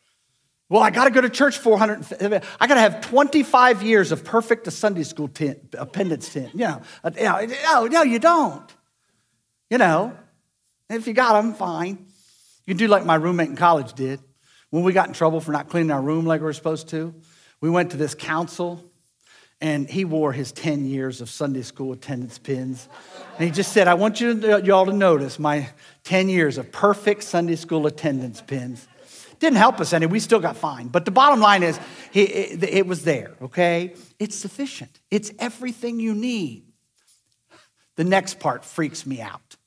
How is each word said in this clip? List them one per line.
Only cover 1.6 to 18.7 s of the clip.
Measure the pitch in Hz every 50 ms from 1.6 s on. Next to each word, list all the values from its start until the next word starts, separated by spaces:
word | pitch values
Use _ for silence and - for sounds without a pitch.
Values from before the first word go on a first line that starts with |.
| - 233 214
hundred, | 196 220 214 208 - 156 - - - 190 208 208 190 - - - -
I | -
gotta | 247 285 240
have | 220 202 165 -
twenty-five | - - 240 269 294 277 - 302 247 - - 247 247 247 233 185
years | 208 226 220 202 180 139
of | 156 - -
perfect | - 220 226 226 - 233 226 - 175
Sunday | - - - 208 196 170
school | 147 - - - 147 131
tent, | - - 156 139 131 - - - -
attendance | 120 139 - - 190 196 175 156 117 - -
tent." | - 143 127 110 143
You | 190 240
know, | 180 143 117 - - - -
uh, | - 170 -
you | - 220
know, | 202 175 190 220 233 262 277 294
no, | 320 311 247 226
no, | 240 302 330
you | 311 254 233 233
don't. | - 330 349 320 277 185 143 - - _ _ _ _ _ _ _ _ _ _ _ _ _ _ _ _ _ _ _ _ -
You | 226 254
know, | 214 170 156 165 208 247 - - - _ _ _ _ _ _ _ _ _ _ _ _ -
if | 220 226 220
you | 240
got | 214 247 254 233 214
'em, | 208 214 226 214
fine. | - 190 180 165 160 175 190 202 190 - _ _ _ _ _ _ _ _ _ _ _ -
You | 185 190
do | 175 226
like | 208 208 190 175
my | 170 160
roommate | 156 156 175 180 170 165 143
in | 139
college | 127 175 170 165 147 127 117 -
did. | 131 131 131 139 135 _ _ _ _ _ _ _ _ _ -
When | 151 165 175
we | 185
got | 175 185 165 170
in | -
trouble | - 170 160 160 160
for | 156 156
not | 151 143 143 -
cleaning | - 170 165 156
our | 143 135
room | 131 147 156 165 165
like | 160 160 151
we | 156
were | 156
supposed | 139 - - 160 160 151 160 -
to, | 160 156 160 165 165 - _ _ _ _ _ _ _ -
we | 147 160
went | 170 180 175 175
to | 160
this | 139 151 139 -
council, | - - - 156 165 175 165 - - 175 175